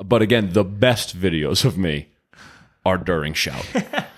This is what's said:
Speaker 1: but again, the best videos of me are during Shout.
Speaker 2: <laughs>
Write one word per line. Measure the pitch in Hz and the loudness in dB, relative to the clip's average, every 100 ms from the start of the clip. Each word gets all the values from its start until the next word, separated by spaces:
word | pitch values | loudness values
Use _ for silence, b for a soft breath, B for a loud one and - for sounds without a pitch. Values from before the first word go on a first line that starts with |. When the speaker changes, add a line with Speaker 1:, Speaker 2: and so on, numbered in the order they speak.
Speaker 1:
but | 98 117 | 0 2
again, | 107 117 101 | 4 2 2
the | 95 | 2
best | 95 101 127 123 - 87 | 0 2 2 2 -2 -4
videos | 92 82 73 95 135 | -2 0 0 0 0
of | 82 | 0
me | 90 73 - _ _ B B B B B 95 | -2 -4 -6 _ _ B B B B B 0
are | 92 | 0
during | 85 85 76 | 0 -2 -2
Shout. | 78 - 67 - | -4 -4 -6 -6
Speaker 2:
<laughs> | 247 - 294 - | -4 -4 -6 -8